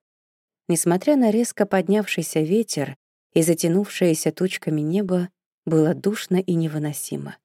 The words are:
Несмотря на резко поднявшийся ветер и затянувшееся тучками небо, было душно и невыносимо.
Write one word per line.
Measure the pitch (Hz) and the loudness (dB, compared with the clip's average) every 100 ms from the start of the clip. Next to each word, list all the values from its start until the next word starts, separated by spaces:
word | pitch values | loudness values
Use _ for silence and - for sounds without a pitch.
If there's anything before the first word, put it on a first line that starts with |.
| _ _ _ _ _ _ - | _ _ _ _ _ _ -4
Несмотря | 175 175 180 294 294 | 0 2 2 2 4
на | 233 | 4
резко | 214 240 - | 2 0 -2
поднявшийся | 202 190 175 208 202 - 160 160 | 0 0 2 0 0 -4 -4 -2
ветер | 156 208 226 - 135 139 _ _ _ | 0 0 0 -4 -6 -8 _ _ _
и | - | 0
затянувшееся | 160 165 170 180 202 - 180 160 170 | 2 2 2 2 0 0 0 2 -2
тучками | - 185 - - 156 | -2 -4 -4 -4 -2
небо, | 151 185 196 185 175 _ _ _ | 0 -2 0 -2 -2 _ _ _
было | - 160 156 | 0 2 2
душно | 139 196 220 - 180 | 2 -2 -4 -2 -2
и | 185 | 0
невыносимо. | 170 165 151 151 143 - 147 143 - | 0 0 -4 -6 -6 -8 -10 -10 -16